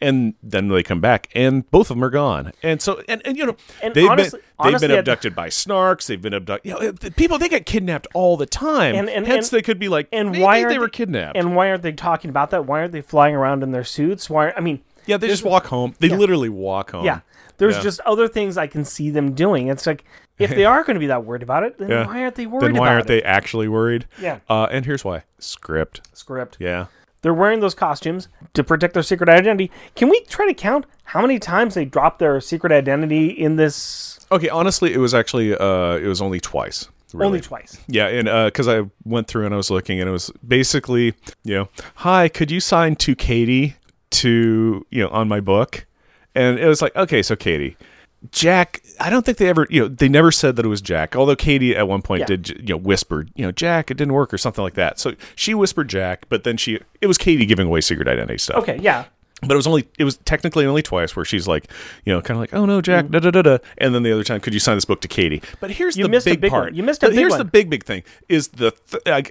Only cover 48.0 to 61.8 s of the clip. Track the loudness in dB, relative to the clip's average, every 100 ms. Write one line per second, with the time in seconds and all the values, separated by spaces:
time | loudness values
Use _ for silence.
48 | _ _ -10 0 2 4 2 -4 _ -6
49 | 0 0 0 2 2 4 2 2 0 2
50 | 4 6 6 4 0 2 0 -2 -2 -2
51 | -2 0 2 2 2 2 2 2 0 -2
52 | -2 -2 -2 -4 -4 -12 -6 -4 0 0
53 | 0 -6 -8 -6 -6 -2 0 0 -2 -4
54 | 0 0 0 -2 -6 -4 -6 -2 -2 -2
55 | -6 -6 -14 -8 -2 0 0 0 -4 -2
56 | -4 -6 -4 -4 -2 -4 -4 -6 -8 -4
57 | 0 2 2 2 4 4 4 2 0 -2
58 | 0 -2 -4 -6 -4 -2 -2 -2 0 0
59 | -4 _ _ -8 0 0 2 0 0 -2
60 | -4 -2 -4 -4 -2 0 2 2 -2 -2
61 | -2 -4 -4 -4 0 -2 -2 -18